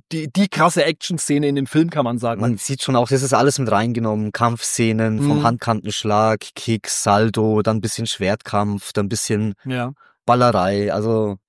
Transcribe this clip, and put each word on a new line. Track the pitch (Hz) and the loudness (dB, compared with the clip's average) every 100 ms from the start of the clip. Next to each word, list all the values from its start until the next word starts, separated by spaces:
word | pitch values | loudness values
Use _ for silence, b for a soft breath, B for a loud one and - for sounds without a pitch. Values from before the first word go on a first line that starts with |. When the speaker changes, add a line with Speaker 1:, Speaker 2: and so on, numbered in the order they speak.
| - | -2
Speaker 1:
die, | 160 151 | -8 -4
die | 180 202 | 0 0
krasse | - 170 175 | 2 2 4
Action-Szene | 151 160 - 165 - 147 147 | 0 -2 -4 -4 0 0 2
in | 139 | 0
dem | 135 | 0
Film, | 156 165 | 0 0
kann | 151 | 0
man | 123 120 | -2 -2
sagen. | 117 110 | -4 -2
Speaker 2:
Man | 113 107 | 0 -2
sieht | - 135 | -4 -6
schon | - 131 | 0 0
auch, | 120 | 2
das | 135 | 2
ist | 131 | 2
alles | 123 135 135 | 2 4 2
mit | 120 | 0
reingenommen. | 101 113 113 113 107 107 | 0 0 0 -2 -2 -2
Kampfszenen, | - 120 117 - - 113 110 110 110 | 0 0 0 -4 0 0 2 0 0
vom | 143 147 | 2 2
Speaker 1:
Mhm. | |
Speaker 2:
Handkantenschlag, | 117 120 - 110 - - 107 104 110 110 - - | 2 0 -2 -4 -4 -6 0 2 2 0 -6 -10
Kick, | - 110 - | -4 -4 -2
Salto, | - - 101 113 110 110 107 | -2 2 4 4 2 2 2
dann | 104 110 | 2 0
ein | |
bisschen | 107 - 117 | -2 -6 -6
Schwertkampf, | - 95 107 - 107 104 101 - | -2 -2 -2 -2 -2 -2 -4 -6
dann | - 101 | -4 -2
ein | |
bisschen | 107 - 107 107 98 | -2 -2 -2 -2 -4
Speaker 1:
Ja. | 131 127 123 143 b b - | -6 -6 -6 -10 b b 2
Speaker 2:
Ballerei, | 123 123 104 92 101 101 | 4 4 4 2 0 0
also | 87 110 110 107 98 | -2 0 0 0 -4